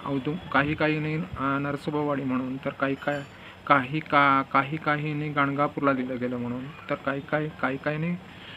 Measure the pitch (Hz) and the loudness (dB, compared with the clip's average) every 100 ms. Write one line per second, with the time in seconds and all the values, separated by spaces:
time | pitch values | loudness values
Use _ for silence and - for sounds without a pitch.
0 | - 139 135 151 - 139 147 151 156 156 | -4 -4 -2 -6 -2 0 2 2 0 0
1 | 151 156 - - 135 139 143 143 - 147 | -2 -4 -4 -4 -2 0 -2 -4 -2 -2
2 | 147 139 135 127 131 135 143 139 135 135 | 0 0 0 -2 -2 -4 -6 -2 -2 0
3 | - 143 143 - - - - 143 127 156 | -2 -4 -4 -16 -18 -4 4 4 4 -2
4 | - 147 143 135 135 139 139 156 151 147 | 2 6 8 6 4 2 2 0 0 0
5 | 151 147 151 147 139 139 147 151 139 135 | 0 -2 -2 2 2 2 0 2 2 2
6 | 127 127 123 123 120 123 135 - - 143 | 0 -2 -2 -2 -4 -6 -8 -10 -6 -4
7 | - 139 139 151 151 - 131 135 147 151 | -2 -4 -2 -2 -2 -2 -2 -2 -2 -2
8 | 165 180 - - - | -2 -2 -6 -18 -16